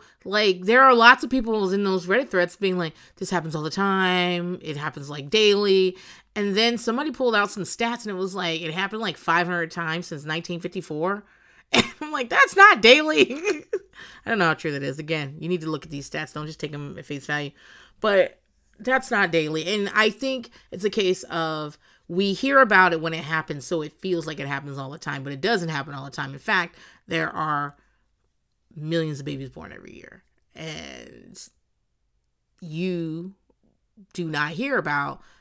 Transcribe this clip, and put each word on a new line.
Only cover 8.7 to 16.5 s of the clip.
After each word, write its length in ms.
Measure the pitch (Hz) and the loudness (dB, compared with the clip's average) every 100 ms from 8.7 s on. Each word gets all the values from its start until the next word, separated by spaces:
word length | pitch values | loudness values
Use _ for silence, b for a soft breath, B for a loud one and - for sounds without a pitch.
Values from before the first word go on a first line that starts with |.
happened, 300 | 160 196 214 | -4 -4 -4
like, 140 | 220 156 | -6 -4
five 320 | - 170 175 | 0 2 2
hundred 240 | 175 165 | -2 -4
times 340 | 175 165 165 175 | -6 -6 -6 -6
since 180 | 151 | -10
nineteen 360 | 151 156 165 170 | -8 -8 -6 -8
fifty-four. 640 | 170 185 160 151 175 202 - | -8 -10 -8 -4 -2 -4 -8
<laughs> 440 | _ _ _ _ | _ _ _ _
And 120 | 233 - - | 2 2 -6
I'm 120 | 302 | -8
like, 160 | 302 233 | -6 0
"That's 260 | - 508 | 4 4
not 280 | 381 403 311 | 8 8 10
daily." 520 | 220 285 311 311 269 | 10 8 8 4 2
<laughs> 300 | 277 392 302 - 403 - B B B | 2 -4 -4 -6 -10 -10 B B B
I 60 | - | -4
don't 80 | 226 | 0
know 80 | 170 | 2
how 80 | |
true 160 | 151 160 | 0 -4
that 100 | 143 | -4
is. 160 | 139 139 | -6 -8
Again, 380 | 151 160 139 156 | -6 -6 -6 -8
you 80 | 160 | -4
need 140 | 180 | -4
to 80 | 160 | -4
look 140 | 151 | -8
at 60 | 156 | -8
these 180 | 143 135 | -12 -10
stats. 260 | 156 156 | -10 -8
Don't 120 | 151 | -10
just 140 | 151 | -10